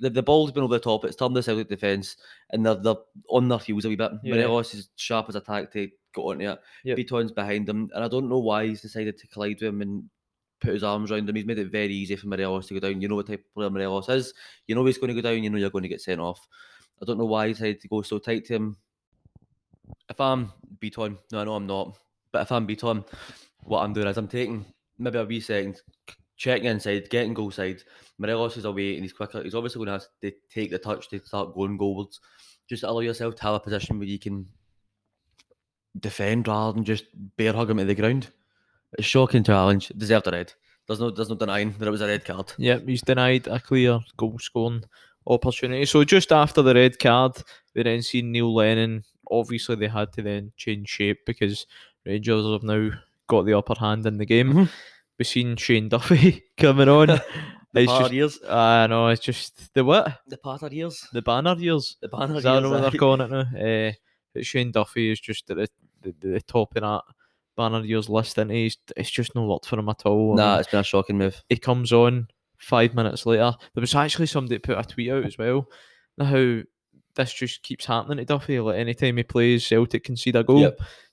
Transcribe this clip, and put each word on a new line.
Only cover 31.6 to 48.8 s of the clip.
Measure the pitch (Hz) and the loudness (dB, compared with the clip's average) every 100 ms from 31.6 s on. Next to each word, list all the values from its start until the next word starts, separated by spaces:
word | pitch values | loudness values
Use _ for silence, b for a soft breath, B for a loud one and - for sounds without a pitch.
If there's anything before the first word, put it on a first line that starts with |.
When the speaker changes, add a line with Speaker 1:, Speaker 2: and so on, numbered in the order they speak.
| 98 101 | -6 -2
Speaker 1:
goalwards. | 101 98 101 - b b b b - | -4 -4 -10 -16 b b b b -16
Just | 117 | -10
allow | 98 117 | -6 -4
yourself | 117 113 113 110 | -4 -6 -8 -6
to | |
have | 107 | -4
a | 104 | -4
position | - 101 - 107 | -4 -8 -6 -8
where | 101 | -8
you | 101 | -10
can | 104 98 92 _ _ _ _ _ _ _ _ _ _ _ _ _ _ 98 | -10 -10 -12 _ _ _ _ _ _ _ _ _ _ _ _ _ _ -12
defend | 104 - 101 113 110 | -10 -4 -2 -2 0
rather | 107 110 | -2 -2
than | 107 | -2
just | 107 107 - - 98 - | -2 -4 -6 -18 -12 -4
bear | 110 | -2
hug | 110 113 | 0 0
him | 107 | 0
to | |
the | 98 | 0
ground. | 101 110 131 120 _ _ _ _ _ _ - | 0 0 0 -4 _ _ _ _ _ _ -6
It's | 110 | 0
shocking | 135 131 123 | 4 4 4
challenge. | 107 101 95 101 - 101 | 6 6 6 2 0 -6
Deserved | 107 110 95 | 0 2 0
a | |
red. | 87 87 - _ _ - | -4 -8 -14 _ _ -10
There's | 107 | -6
no, | 117 | -4
there's | 98 110 | -4 -6
no | |
denying | 110 107 101 104 101 | -4 -2 -2 -2 -4
that | 107 | -4
it | |
was | 104 | -2
a | 104 | -2
red | 104 | -2
card. | - 92 - - | -4 -10 -10 -2
Speaker 2:
Yep, | 123 123 131 | 0 0 -2
he's | 123 | -4
denied | - 127 127 131 - | 0 2 4 2 0
a | 117 | -8
clear | - 131 123 117 - - | 0 2 4 2 -2 -4
goal | 113 113 | -4 -4
scoring | - 117 117 117 - b b b - | -8 -4 -4 -4 -10 b b b 0
opportunity. | 120 131 120 127 127 | 0 0 -2 -4 -2
So | 143 151 | 4 4
just | 147 190 - | 6 6 6
after | 156 151 - | 6 6 6
the | 131 | 6
red | 123 127 - | 8 8 6
card, | 131 120 131 - - b b | 4 4 2 -2 -14 b b
we | 131 | -4
then | 117 117 | -2 -2
seen | 117 123 120 | -2 -4 -2
Neil | 117 117 | 0 2
Lennon. | 113 107 113 | 4 4 4